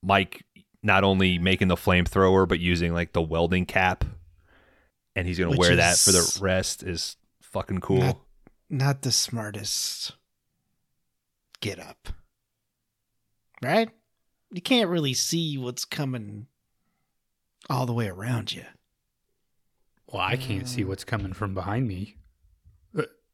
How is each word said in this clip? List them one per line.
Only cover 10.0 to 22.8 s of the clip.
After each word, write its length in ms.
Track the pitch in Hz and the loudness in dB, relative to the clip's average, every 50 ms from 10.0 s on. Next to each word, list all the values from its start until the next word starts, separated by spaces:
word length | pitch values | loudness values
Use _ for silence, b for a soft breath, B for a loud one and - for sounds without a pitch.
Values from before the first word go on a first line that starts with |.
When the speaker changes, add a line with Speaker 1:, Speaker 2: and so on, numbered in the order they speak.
| - - - _ _ _ _ _ _ _ _ _ _ _ _ _ _ _ _ _ _ _ _ _ _ _ _ _ _ _ _ - | -10 -12 -12 _ _ _ _ _ _ _ _ _ _ _ _ _ _ _ _ _ _ _ _ _ _ _ _ _ _ _ _ -10
Speaker 2:
get 180 | - 101 95 - | -8 -8 -8 -8
up. 300 | - - - _ _ - - - - _ _ _ _ _ _ _ _ _ _ _ _ _ _ _ _ _ _ _ _ _ _ _ _ _ _ - - | -12 -18 -20 _ _ -12 -12 -12 -12 _ _ _ _ _ _ _ _ _ _ _ _ _ _ _ _ _ _ _ _ _ _ _ _ _ _ -10 -4
Right? 280 | 127 156 214 226 226 - _ _ _ _ _ _ _ _ _ _ _ | 0 0 0 0 0 -6 _ _ _ _ _ _ _ _ _ _ _
You 100 | - 175 | -14 -10
can't 300 | - - 262 240 226 175 | -2 0 2 2 2 2
really 240 | 175 170 151 139 127 | 0 0 0 0 -2
see 420 | - - - 160 170 165 156 147 | -2 -2 -2 0 -2 -2 -2 -4
what's 280 | 135 127 123 127 - - | -4 -6 -6 -6 -8 -10
coming 640 | - - - 147 135 127 123 107 104 104 104 107 _ _ _ _ _ _ _ _ _ _ _ _ _ _ _ _ _ _ _ _ _ _ _ - - | -10 -6 -6 -4 -4 -4 -6 -8 -12 -14 -14 -16 _ _ _ _ _ _ _ _ _ _ _ _ _ _ _ _ _ _ _ _ _ _ _ -8 -4
all 160 | 139 127 127 | -2 -2 -2
the 60 | 123 120 | -2 -2
way 160 | 117 117 101 | -2 -2 -4
around 440 | 90 90 98 120 127 117 104 - - | -6 -8 -6 -4 -4 -4 -4 -6 -10
you. 120 | 90 - - - _ _ _ _ _ _ _ _ _ _ _ _ _ _ _ _ _ _ _ _ _ _ _ _ _ _ - | -12 -12 -20 -20 _ _ _ _ _ _ _ _ _ _ _ _ _ _ _ _ _ _ _ _ _ _ _ _ _ _ -14
Speaker 3:
Well, 120 | - 98 92 | -6 -4 -2
I 140 | 92 113 | 0 -2
can't 300 | 127 - - 110 95 95 - | -2 -4 -4 -6 -6 -4 -6
see 140 | - - 104 | -4 -4 -4
Speaker 2:
Uh. 60 | 95 | -4
Speaker 3:
what's 160 | 95 - - | -4 -8 -6
coming 280 | - - 110 98 95 95 | -6 -6 -4 -4 -6 -6
from 220 | - 107 101 95 | -6 -6 -6 -4
behind 320 | 95 92 98 101 117 135 | -6 -6 -4 -2 -2 -2
me. 300 | 113 98 90 98 - - - - _ _ _ _ _ _ _ _ - _ _ | -4 -4 -6 -8 -10 -12 -20 -20 _ _ _ _ _ _ _ _ -20 _ _